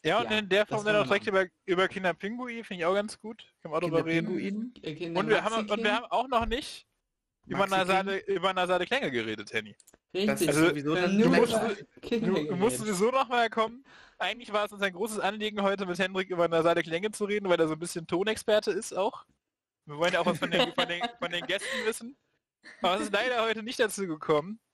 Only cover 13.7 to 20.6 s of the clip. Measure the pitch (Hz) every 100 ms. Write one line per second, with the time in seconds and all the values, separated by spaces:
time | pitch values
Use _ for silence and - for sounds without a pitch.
13.7 | 240 - - - _ 180 226 233 208 208
14.7 | 202 196 180 220 214 170 214 214 208 196
15.7 | 196 196 175 190 190 190 180 170 165 165
16.7 | 170 165 160 214 208 208 208 196 175 160
17.7 | 156 170 175 160 175 202 214 - 214 -
18.7 | 180 - - 202 - - _ _ _ _
19.7 | _ - 147 170 185 170 165 175 170